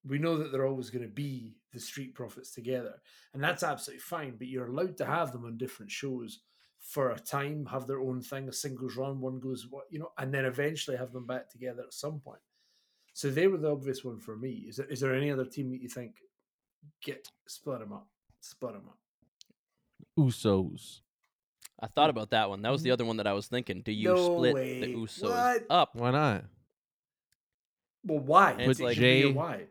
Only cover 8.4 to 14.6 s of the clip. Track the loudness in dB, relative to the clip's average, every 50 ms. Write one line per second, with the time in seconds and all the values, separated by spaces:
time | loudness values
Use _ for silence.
8.4 | -8 -8 -8 -6 -6 -6 -6 -6 -8 -6 -4 -4 -4 -4 -4 -4 -4 -6 -6 -6
9.4 | -6 -6 -6 -6 -8 -14 -14 -16 -14 -12 -10 -10 -10 -10 _ -6 -4 -2 0 0
10.4 | 0 0 0 2 0 0 0 -2 -4 -4 -4 -4 -4 -6 -8 -12 -8 -6 -6 -6
11.4 | -6 _ -16 -10 -8 -8 -8 -8 -12 -12 -12 -8 -8 -6 -8 -8 -12 -14 -20 -20
12.4 | _ _ _ _ _ _ _ _ _ _ _ _ _ _ _ -4 -2 0 2 4
13.4 | 4 4 4 4 2 0 0 0 -2 -4 -4 -4 -6 -10 -10 -10 -12 -14 -12 -10
14.4 | -8 -8 -10 -10